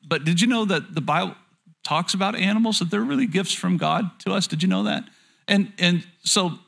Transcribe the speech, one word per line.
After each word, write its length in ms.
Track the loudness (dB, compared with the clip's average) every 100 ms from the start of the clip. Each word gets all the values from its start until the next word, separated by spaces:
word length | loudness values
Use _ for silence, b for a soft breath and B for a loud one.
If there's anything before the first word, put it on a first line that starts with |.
| -4
but 180 | -2
did 160 | 0 2
you 60 | 2
know 180 | 2
that 300 | 2 0 -2
the 80 | -6
Bible 320 | 0 0 0 -6 _ _ _ _
talks 300 | -4 -2 -2
about 200 | -2 -2
animals, 440 | 0 0 2 2 0
that 120 | 0
they're 120 | -2
really 240 | 0 0 0
gifts 260 | 0 -2
from 240 | -2 0 0
God 420 | 2 0 -2 -6
to 120 | -4
us? 140 | -2 -2
Did 160 | 0
you 60 | 0
know 140 | 0
that? 200 | 0 -4 -6 b b b b
And, 260 | 0 0 0
and 280 | 2 2 -2 _
so 340 | 0 0 0 -4